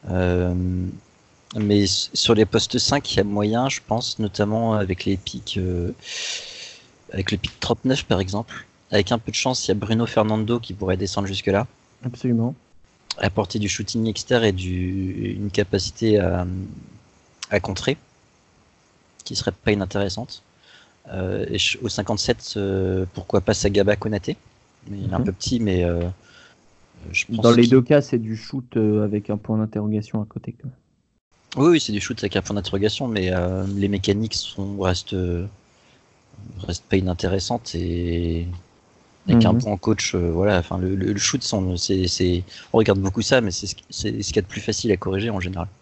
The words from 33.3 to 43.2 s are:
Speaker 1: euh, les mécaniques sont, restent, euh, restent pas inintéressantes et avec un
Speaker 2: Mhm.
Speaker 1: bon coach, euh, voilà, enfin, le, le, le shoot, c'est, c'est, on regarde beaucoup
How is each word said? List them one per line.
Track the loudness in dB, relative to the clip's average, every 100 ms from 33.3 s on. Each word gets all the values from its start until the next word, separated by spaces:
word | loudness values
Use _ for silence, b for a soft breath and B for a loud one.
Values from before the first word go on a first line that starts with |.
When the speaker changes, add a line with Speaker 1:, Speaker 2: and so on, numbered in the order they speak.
Speaker 1:
euh, | 2 0 0 -2 0
les | 0
mécaniques | 0 2 0 0 -4
sont, | -8 -8 -8 -2
restent, | 0 0 -2
euh, | -4 -2 -2 -4 -10 _ b b b b _ _ -20 -18 -12
restent | -8 -8
pas | _ 2
inintéressantes | 2 0 0 -2 -2 -4 -4 -6
et | -4 -2 -2 0 0 -2 -4 -8 -14 _ _ _ _ _ 4
avec | 6 8
un |
Speaker 2:
Mhm. | 6
Speaker 1:
bon | 2 -2
coach, | 0 0 0
euh, | 0 0
voilà, | 2 4 4
enfin, | 2 -2
le, | 0 0
le, | 0
le | 0
shoot, | 0 -2 -2 -2 0 -2
c'est, | 0 2 2
c'est, | 2 2 2 -2 B B
on | 4
regarde | 6 4
beaucoup | 2 0